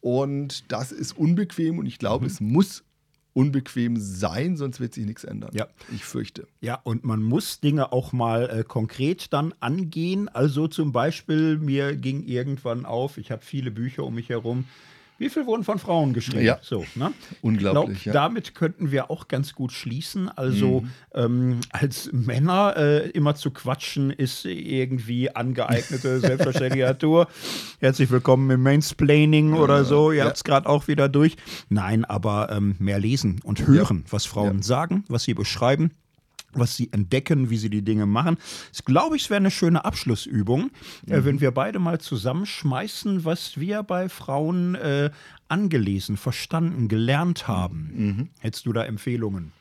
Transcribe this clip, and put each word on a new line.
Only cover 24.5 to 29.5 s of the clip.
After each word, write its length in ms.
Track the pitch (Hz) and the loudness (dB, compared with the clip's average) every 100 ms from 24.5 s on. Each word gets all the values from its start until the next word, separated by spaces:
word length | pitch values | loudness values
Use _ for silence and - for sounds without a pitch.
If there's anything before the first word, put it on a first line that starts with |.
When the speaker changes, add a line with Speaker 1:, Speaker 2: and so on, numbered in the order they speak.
| 175 - 131 131 131 110 120 131 | -8 -4 -2 -2 -4 -4 -2 -2
Speaker 2:
angeeignete, 840 | - 120 127 113 120 120 135 131 127 | -2 -4 -2 0 -2 -2 -4 -2 2
Speaker 1:
<laughs> 0 | |
Speaker 2:
selbstverständliche 640 | 135 135 131 127 127 135 127 | 2 2 0 0 0 2 2
Natur. 400 | 135 156 165 170 - - - - - | 2 4 6 4 0 -10 -10 -12 0
Herzlich 300 | 131 131 131 | 2 4 4
willkommen 360 | 127 127 131 135 | 4 6 6 6
im 140 | 127 | 4
Mansplaining 960 | 131 143 147 - 143 151 151 151 151 | 6 4 2 0 4 6 8 6 6